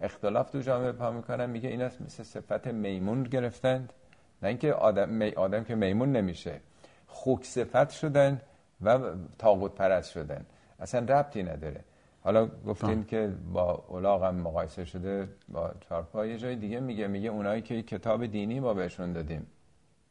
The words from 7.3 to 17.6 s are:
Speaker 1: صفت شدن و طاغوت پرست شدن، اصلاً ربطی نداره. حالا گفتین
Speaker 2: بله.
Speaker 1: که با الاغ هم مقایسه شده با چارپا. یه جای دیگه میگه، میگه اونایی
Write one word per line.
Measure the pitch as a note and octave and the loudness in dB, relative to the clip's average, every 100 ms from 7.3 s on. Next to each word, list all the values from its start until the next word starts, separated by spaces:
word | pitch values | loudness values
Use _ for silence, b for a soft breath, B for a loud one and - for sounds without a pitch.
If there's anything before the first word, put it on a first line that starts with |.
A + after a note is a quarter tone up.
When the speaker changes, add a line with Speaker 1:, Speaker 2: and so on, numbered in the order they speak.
| B2+ - | 2 0
Speaker 1:
صفت | B2+ A2+ B2+ C#3+ | -4 2 4 4
شدن | - D#3 C#3+ C#3 C3+ - b b - | 2 0 4 6 4 -4 b b -2
و | G2+ B2+ A#2 F2 D#2+ - | 4 4 4 -6 -10 2
طاغوت | A2+ F#2+ G2 - | 6 6 4 2
پرست | F#2+ F#2 - | 4 4 0
شدن، | - D2+ C#2+ - b b b | -8 -6 -8 -12 b b b
اصلاً | F#2 B2 | -4 -2
ربطی | A#2 C#3 C#3+ A2 | 2 4 2 -2
نداره. | F2+ D2+ D#2 C#2+ - b b b | -6 -6 -8 -10 -14 b b b
حالا | F2+ A2 A2+ - G#2 | 2 4 4 0 -6
گفتین | G2+ G#2+ A2 | -2 0 0
Speaker 2:
بله. | |
Speaker 1:
که | G#2 A2+ G#2+ F#2 E2 | 0 -2 -2 -4 -4
با | F2+ F2+ - - | 0 2 0 -4
الاغ | F2+ F#2+ G2 | -2 2 4
هم | F#2 F2+ | 2 0
مقایسه | E2+ D#2+ E2 - F2 | -2 -2 -4 -6 -10
شده | F#2+ F#2 G2 G2 - - | -8 -4 -4 -4 -10 -12
با | - E2+ F#2 - | -6 -6 -6 -8
چارپا. | E2+ E2 A2 A2 | -6 -4 -4 -4
یه | A2+ | -4
جای | B2 B2 | -6 -6
دیگه | G#2 A#2 | -4 -4
میگه، | C3 A2 G2+ | -4 -4 -2
میگه | G2+ A2 | -2 -2
اونایی | G#2+ G2+ A2 | -2 0 -2